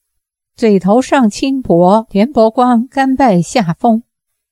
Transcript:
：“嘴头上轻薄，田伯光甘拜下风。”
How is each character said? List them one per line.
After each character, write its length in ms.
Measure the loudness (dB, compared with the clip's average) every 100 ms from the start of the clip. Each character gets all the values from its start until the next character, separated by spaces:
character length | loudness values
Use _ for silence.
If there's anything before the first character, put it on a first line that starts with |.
| _ _ _ _ _ -4
：“嘴 240 | 0 0
头 220 | 2 0
上 280 | 0 0 0
轻 320 | -2 -4 -4
薄， 440 | -2 2 2 2 0
田 220 | -2 -2
伯 200 | 0 0
光 360 | 0 0 0 -2
甘 280 | -4 -2 0
拜 260 | 2 0
下 320 | 0 -2 -4
风。” 300 | -2 -2 -2 -4 _ _ _ _